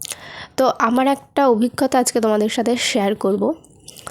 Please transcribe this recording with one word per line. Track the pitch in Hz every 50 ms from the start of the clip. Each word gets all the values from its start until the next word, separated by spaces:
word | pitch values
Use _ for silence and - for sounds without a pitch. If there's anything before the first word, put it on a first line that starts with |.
| - - - - - - - - - - -
তো | - 254 240 - -
আমার | 233 226 247 254 262
একটা | 277 277 269 - _ - 285 277
অভিজ্ঞতা | 254 233 214 247 247 - - 285 269 - 254
আজকে | 247 - - 240
তোমাদের | 220 214 214 214 208 220
সাথে | - 247 208 233 247
শেয়ার | 240 - - - 226 196 196 214
করব। | 202 - 190 208 196 208 262 320 - - _ - - - - - - - -